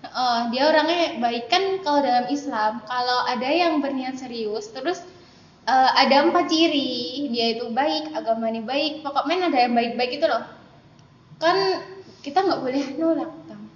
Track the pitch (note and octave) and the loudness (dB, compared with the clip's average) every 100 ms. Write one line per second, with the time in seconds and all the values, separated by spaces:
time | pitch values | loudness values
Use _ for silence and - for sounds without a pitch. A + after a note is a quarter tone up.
0 | A#3+ A3 B3+ A#3 A#3+ B3 D4 - D#4 F4 | -8 -2 0 0 0 2 4 4 4 2
1 | D#4+ A3+ A#3 A#3+ - F4+ F#4+ F#4+ D4 C#4+ | 0 0 -2 -2 0 0 2 -2 2 2
2 | C4 B3 B3 C#4+ C#4+ A#3 G#3+ A#3 - B3 | 4 2 0 -4 -4 -2 -2 -2 -6 -4
3 | B3 B3 - A#3+ B3+ D#4+ F4 D4+ C4+ C4 | 0 0 0 -2 0 2 2 2 -2 -4
4 | B3+ C4 B3+ A#3+ G#3+ A3 G#3 C4 C4+ F4+ | -6 -8 -10 -6 -4 -6 -8 -6 -4 -4
5 | - - - - - - - B3+ C4 - | -8 -20 -20 -20 -20 -10 0 4 6 6
6 | C4 C4+ D#4+ F4 D#4+ D#4+ E4 D4+ B3+ B3 | 6 6 6 2 2 4 4 2 -2 -4
7 | A#3+ C4 C#4+ A#3 A#3 A3+ A#3 A3+ D4 D#4 | -6 -6 -4 0 0 -2 -4 -2 0 -2
8 | D4+ D#4+ D#4 A3+ A3+ A3+ A3 C#4 D#4 D4 | -6 -6 -2 -2 -2 -6 -4 -2 -2 -4
9 | C#4 C#4 C4 F4+ F4+ C#4 A#3+ A#3+ A#3 G#3 | -4 -2 0 0 2 2 4 2 0 -2
10 | B3 C#4+ D#4+ B3+ - - - - - - | -4 0 0 0 -4 -18 -20 -20 -20 -20
11 | - _ - - E4 F#4 F#4+ F4 - - | -20 _ -20 -2 2 2 2 -2 -6 -18
12 | - - C#4+ D4 G4 B3+ B3+ C4+ - D4 | -20 -16 -4 0 2 0 -2 -2 -4 -2
13 | D#4+ D#4 - - - - - | 0 0 -2 -10 -18 -16 -18